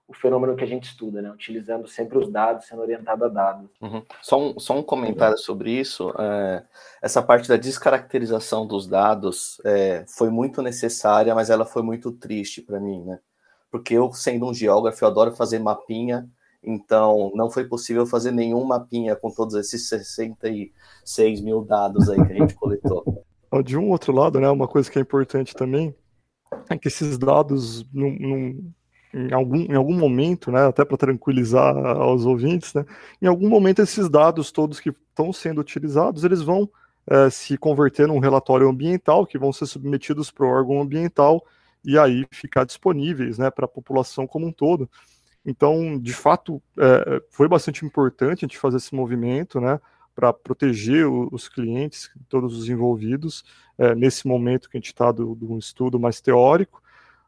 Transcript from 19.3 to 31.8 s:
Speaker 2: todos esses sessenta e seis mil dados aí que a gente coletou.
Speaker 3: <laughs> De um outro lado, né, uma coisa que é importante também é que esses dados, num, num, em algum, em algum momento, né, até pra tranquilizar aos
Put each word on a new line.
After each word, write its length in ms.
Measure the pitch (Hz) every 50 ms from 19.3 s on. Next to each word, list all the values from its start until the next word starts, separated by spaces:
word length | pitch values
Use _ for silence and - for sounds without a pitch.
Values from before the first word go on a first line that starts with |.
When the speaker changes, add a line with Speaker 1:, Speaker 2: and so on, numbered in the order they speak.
Speaker 2:
todos 240 | - - 110 110 107
esses 340 | 104 101 - - 117 - -
sessenta 580 | 113 104 101 - - - 113 113 110 - - 113
e 220 | 110 104 101 - _ _ _ _ _ _ -
seis 380 | - - - 110 110 107 98
mil 220 | 101 110 110 110 104
dados 460 | 107 107 104 101 98 98 101 101 101
aí 140 | 98 92 -
que 80 | - -
a 20 |
gente 200 | - 156 - -
coletou. 680 | - 104 101 101 101 - 95 92 85 - - 98 - - _ _ _ _ _
Speaker 3:
<laughs> 120 | - 135 135
De 120 | 123 131
um 120 | 156 196 202
outro 240 | 180 156 - - 131
lado, 260 | 131 151 160 147 135
né, 100 | 135 139
uma 180 | 143 135 131
coisa 220 | - - 143 127 -
que 80 | -
é 40 | 139
importante 520 | 131 - - 135 131 - - 135 131 - -
também 400 | - 131 127 135 147 165 156 139 _ _ _ _ _ _ _ _ _ _ - - - - -
é 80 | 170
que 100 | 151 -
esses 300 | 143 - - 156 147 135
dados, 680 | 123 131 135 143 151 151 143 139 135 120 113 113 117 120 131
num, 260 | 135 139 139 139 139
num, 540 | - 135 135 135 135 131 127 131 135 185 170 170 _ _ _ _ _ _ _ -
em 200 | 127 127 127 127
algum, 240 | 131 131 123 131
em 180 | 160 170 - 143
algum 180 | 135 135 151 180
momento, 560 | 180 156 139 123 127 147 175 180 175 - 123
né, 160 | 123 131 139
até 180 | 135 - - 143
pra 100 | - 139
tranquilizar 800 | - 139 135 131 117 - 139 135 127 120 110 120 127 135 135 139
aos 500 | 139